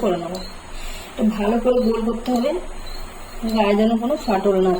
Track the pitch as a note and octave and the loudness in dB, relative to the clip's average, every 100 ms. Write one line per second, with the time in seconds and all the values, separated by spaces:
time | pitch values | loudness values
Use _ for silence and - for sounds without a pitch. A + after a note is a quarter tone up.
0 | G#3+ E3+ E3+ F#3 - - - - - - | 0 0 -4 -8 -10 -12 -12 -10 -10 -10
1 | - - G#3+ G#3 G#3 A#3 B3 B3 A3 A3+ | -10 -2 0 2 0 2 4 4 2 2
2 | A3 A3+ - A#3+ C4+ F4+ - - - - | 0 -2 0 0 0 -2 -6 -10 -10 -10
3 | - - - - A3 A3 G3+ G#3 A3 A3+ | -10 -12 -12 -6 0 2 4 4 4 2
4 | A#3+ D4+ - F#3+ G3+ F#3+ F#3 | 0 -2 0 2 4 4 4